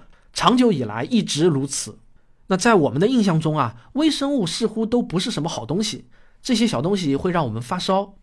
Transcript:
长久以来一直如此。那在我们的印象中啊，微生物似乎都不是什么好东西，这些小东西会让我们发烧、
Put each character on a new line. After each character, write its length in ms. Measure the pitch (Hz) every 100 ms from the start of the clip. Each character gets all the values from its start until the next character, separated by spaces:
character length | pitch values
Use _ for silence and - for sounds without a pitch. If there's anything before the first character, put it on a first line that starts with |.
| - - _
长 220 | - 175 247
久 160 | 240
以 120 | 147
来 200 | 107 110
一 180 | 143 226
直 260 | 165 139 175
如 180 | 135 135
此。 300 | - 110 - - - _ _ -
那 80 | 185
在 200 | 233 208
我 140 | 135
们 100 | 143
的 60 | 214
印 160 | 254
象 180 | 196 160
中 160 | 160 151
啊， 320 | 120 - -
微 160 | 269 311
生 240 | - 277
物 140 | 285 165
似 200 | - 220
乎 180 | 220 220
都 160 | 247
不 180 | - 170
是 100 | 220
什 140 | 170
么 60 | 156
好 160 | - 110
东 180 | 175
西， 220 | 214 127 - - - _
这 140 | - 226
些 100 | 233
小 160 | 120
东 140 | 165 202
西 200 | 151 135
会 140 | 185
让 120 | 175
我 60 | 127
们 120 | 110
发 160 | 120 180
烧、 380 | - 190 202 -